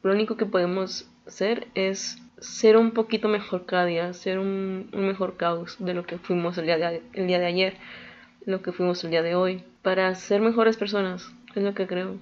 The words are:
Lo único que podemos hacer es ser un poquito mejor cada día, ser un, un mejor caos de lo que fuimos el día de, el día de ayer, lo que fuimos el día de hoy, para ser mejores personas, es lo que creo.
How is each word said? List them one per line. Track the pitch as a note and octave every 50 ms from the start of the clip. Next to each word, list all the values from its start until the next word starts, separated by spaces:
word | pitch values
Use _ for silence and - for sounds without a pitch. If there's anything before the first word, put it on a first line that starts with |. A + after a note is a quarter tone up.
Lo | - F#3+
único | G3 G#3 A3 G#3+ A3+
que | A#3 A3
podemos | G3+ G3 F#3 F3 F3 F3+ F#3+ F#3+ F#3 - - - - - _ _ -
hacer | - - F#3 G3+ A#3 A#3 - - -
es | - F#3+ F#3+ G3 G3 - - - - - - _ -
ser | - - - - - A3 G#3+
un | A3+ A3+ A3+
poquito | A3+ A#3 A3 - A3 G#3 - G#3+
mejor | G#3+ G3+ G3+ - - F3+ F3+
cada | - F#3+ F3+ F3+
día, | F3 E3+ E3 F3 F3 F3+
ser | F3+ - F#3+ F#3 F#3+
un, | G3 G3 G3 F#3+ F#3+ F#3+ F#3+ F#3+ F#3+ -
un | - - G3
mejor | F#3+ G3 F#3+ F#3+ F3+ F#3
caos | - E3+ E3+ E3+ E3+ E3+ E3+ - -
de | F#3 F3+ F3+
lo | F3 F3
que | - F3 F3+
fuimos | - - F#3 F3 E3+ F3 F3 F3+
el | E3
día | D#3 E3+
de, | D#3+ E3+ E3+ E3+ E3 - -
el | - G3+ F#3+ F3+
día | F3+ F3
de | F3+
ayer, | F3 F3 F#3 F#3+ F#3+ F#3+ - - - - - - - - - - _ _ _ -
lo | - F#3+ F#3
que | F#3 F#3
fuimos | F3 - F3+ F3+ F3 F3+ -
el | E3+
día | E3 E3
de | E3 E3+ F3
hoy, | F3+ F#3 F#3 F#3 F3+ - - - _
para | _ F#3+ F#3 F#3 F#3+ F#3 F#3
ser | F#3 - - G#3 G3+
mejores | A3 A3+ A#3 A#3 A3+ A3 A3
personas, | A3 G#3 G3+ G#3 G3+ G3 F#3 F#3 F#3 - - - - - - -
es | G#3
lo | G3 G3+ G3
que | G3+ F#3+
creo. | F#3 F3+ F3+ F#3 F#3+ F#3+ G3